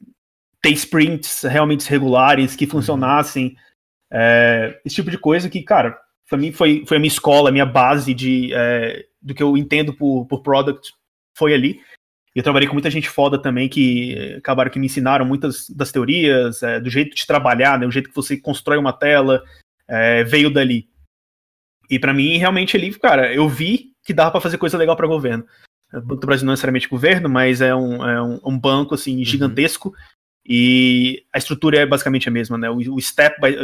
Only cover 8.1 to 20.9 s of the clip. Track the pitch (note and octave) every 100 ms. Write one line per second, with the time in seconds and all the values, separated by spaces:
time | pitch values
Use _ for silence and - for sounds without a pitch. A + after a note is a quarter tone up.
8.1 | B2 C3 B2+ B2 B2+ A#2+ A#2+ A#2 - -
9.1 | _ C#3 C3+ D3 C#3+ C#3+ D3+ D3+ C3+ C#3+
10.1 | C3 B2 C3+ C#3+ C3+ C#3+ C#3+ - - _
11.1 | _ _ - D3+ C#3 C#3 - _ - _
12.1 | _ _ B2+ D3 C#3 C#3 C#3+ D3 D3+ -
13.1 | - C#3 C#3 C#3 B2 C3 C#3+ B2+ A#2+ B2
14.1 | C3+ C3+ - - C3 C3 C#3 C3 C#3 C3
15.1 | C#3 B2+ C#3 D3 - - C#3 C3 C3+ A#2+
16.1 | E3+ D3+ C3 A#2+ A2+ A#2+ A#2 B2 C3 D3
17.1 | - - D3 C3 A#2+ C#3 C3 B2 C3 C3+
18.1 | C#3+ - C#3 - C3+ D3+ D3 C#3 - D3
19.1 | D3 C3+ C3 - - _ _ - A2+ A#2
20.1 | A#2 A#2 D3 D3 C#3 C3 A#2 -